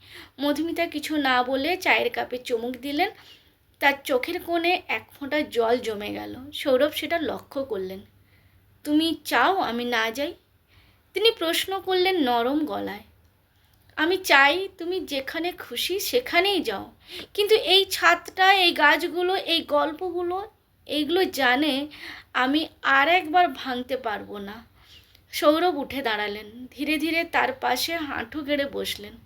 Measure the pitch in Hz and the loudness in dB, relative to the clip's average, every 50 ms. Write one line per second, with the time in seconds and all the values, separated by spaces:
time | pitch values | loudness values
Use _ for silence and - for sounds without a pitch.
0 | - - - - - - _ - 277 294 294 294 320 339 339 339 339 339 330 294 | -20 -20 -20 -20 -20 -20 _ -4 -2 -2 0 0 -2 -2 -2 -2 -4 -4 -4 -6
1 | 294 - 311 302 277 269 254 247 247 247 269 269 269 330 370 370 - 320 233 220 | -6 -2 -2 0 2 4 4 4 2 2 0 -2 0 -2 -2 0 2 2 2 2
2 | 233 233 - - 233 - 247 247 - - 247 220 233 247 254 240 254 285 285 302 | 2 0 -2 -4 -4 -4 -6 -8 -4 -4 -4 -4 -4 -6 -8 -8 -8 -6 -2 0
3 | 370 427 - - - - - - _ _ _ _ _ _ _ _ 302 277 269 269 | -2 -2 -2 -8 -18 -20 -20 -20 _ _ _ _ _ _ _ _ 2 2 2 2
4 | - - 269 247 - 330 349 359 - 339 339 339 330 349 370 349 - - 240 220 | 0 -2 0 0 0 -2 -6 -6 -4 -2 -2 0 2 2 0 0 -2 -4 -6 -6
5 | - - - - 285 262 294 302 302 - - 233 226 220 240 254 208 220 214 208 | -6 -12 -14 -12 -8 -2 -2 -2 -2 0 0 0 2 2 2 0 0 -4 -6 -6
6 | 208 208 202 202 208 208 208 240 262 294 - - - 294 254 247 285 311 - - | -6 -8 -8 -8 -8 -10 -12 -12 -14 -12 -12 -6 0 2 4 4 4 2 0 -4
7 | 311 302 339 339 302 220 196 185 - - - 285 269 269 220 190 190 185 190 196 | -4 -2 -2 -2 -2 -2 -4 -6 -8 -8 -8 -8 -6 -4 -4 -6 -6 -6 -10 -12
8 | - - _ _ _ _ _ _ _ _ _ _ _ _ _ _ _ 294 302 311 | -16 -20 _ _ _ _ _ _ _ _ _ _ _ _ _ _ _ 2 2 2
9 | 320 330 311 - - - 294 233 254 330 392 381 285 226 226 240 240 240 240 226 | 4 2 0 -2 -4 -2 2 2 4 4 4 2 0 -2 -2 -4 -4 -2 0 0
10 | 220 226 220 269 285 339 - - _ _ _ _ _ _ _ - _ _ _ _ | 0 -2 -2 -4 -6 -6 -8 -12 _ _ _ _ _ _ _ -20 _ _ _ _
11 | _ _ _ 370 427 453 453 - 339 320 339 339 - 381 392 381 359 370 370 370 | _ _ _ 2 2 2 2 2 -2 -2 0 -2 -2 -2 -4 -4 -2 0 2 2
12 | 359 381 381 349 277 247 240 233 233 254 285 311 302 220 196 202 202 190 196 208 | 4 2 2 2 2 2 2 2 2 2 0 0 -2 -2 -4 -6 -6 -6 -8 -10
13 | - - _ _ _ _ _ _ _ _ _ _ _ _ _ _ _ _ _ - | -14 -20 _ _ _ _ _ _ _ _ _ _ _ _ _ _ _ _ _ -2
14 | 311 339 381 370 381 - 311 277 277 285 320 370 392 381 - - 339 339 370 370 | 0 0 0 0 2 4 6 6 6 6 4 2 -2 -6 -10 -10 -8 -6 -6 -6
15 | 294 - 285 269 269 - - 330 330 359 359 - - - 247 - - - 359 403 | -6 -6 -6 -6 -6 -6 -8 -6 -6 -6 -6 -8 -12 -12 -8 -6 -4 -4 -4 -4
16 | - - - 247 247 - 330 339 359 403 403 339 226 226 196 196 208 - - _ | -4 -2 0 -2 -2 2 2 2 2 2 2 0 -2 -2 -6 -6 -8 -12 -16 _
17 | _ - - - - - - 403 415 392 440 - - 320 370 392 392 381 - - | _ -18 -16 -16 -16 -8 -2 0 4 4 4 4 4 4 4 4 4 2 0 2
18 | 359 330 349 339 - - - 392 370 381 403 381 359 339 262 - 302 294 320 302 | 4 4 4 2 0 -8 0 4 6 6 6 6 6 4 4 6 6 6 6 4
19 | 330 330 294 349 359 359 381 370 - - 330 330 - - 285 294 285 311 302 311 | 2 -2 -2 0 0 2 0 0 0 0 0 0 0 0 0 0 0 0 -2 -6
20 | 370 370 339 349 359 349 359 381 415 440 - _ _ _ _ _ _ - 277 302 | -8 -6 -4 -4 -4 -2 -4 -4 -6 -10 -14 _ _ _ _ _ _ -6 -4 -2
21 | 294 285 339 381 370 - - 269 269 240 247 269 311 302 262 269 294 302 - - | 0 0 2 2 2 0 0 0 2 2 4 4 2 0 0 -2 -4 -6 -10 -14
22 | - - - - - _ - - 254 262 285 320 320 - - _ - 269 277 269 | -16 -16 -16 -16 -18 _ -2 0 0 2 2 0 0 -2 -8 _ 0 2 4 4
23 | 277 320 349 370 320 311 320 359 359 320 262 - - 269 254 247 247 254 269 254 | 4 4 4 2 2 2 4 4 4 4 2 -4 -6 -6 -6 -6 -4 -6 -6 -4
24 | - 226 208 202 196 190 202 202 202 196 214 233 233 - _ _ _ - - - | -4 -4 -6 -6 -8 -12 -12 -12 -12 -12 -14 -16 -18 -20 _ _ _ -20 -20 -20
25 | - _ _ _ _ _ - - 339 294 302 320 349 359 311 277 262 - 247 269 | -20 _ _ _ _ _ -6 2 4 4 6 6 4 2 2 0 -4 -6 -6 -4
26 | 277 233 214 208 208 208 202 214 214 208 220 247 254 254 - 233 294 294 311 302 | -2 -2 -2 -2 -2 -4 -6 -8 -12 -14 -16 -16 -18 -18 -10 -6 -2 -2 -2 0
27 | 294 330 320 330 339 339 - 285 - 247 262 - - - 247 254 - 320 330 339 | 0 0 0 -2 -2 0 0 0 0 0 -2 -2 -2 -2 0 0 -2 -4 -4 -4
28 | 311 277 - 160 226 226 - - - 269 294 277 277 - - 196 196 - - - | -6 -4 -4 -6 -6 -6 -8 -8 -4 -2 -2 -2 -2 -2 -4 -6 -6 -6 -8 -8
29 | 202 208 220 - - | -12 -16 -18 -20 -20